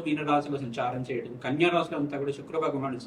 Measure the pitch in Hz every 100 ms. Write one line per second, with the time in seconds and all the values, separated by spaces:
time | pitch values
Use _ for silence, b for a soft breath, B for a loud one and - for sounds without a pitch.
0 | 156 151 147 147 143 135 123 135 123 127
1 | 127 120 - - 131 151 175 170 160 160
2 | 143 143 139 135 - 160 151 139 135 120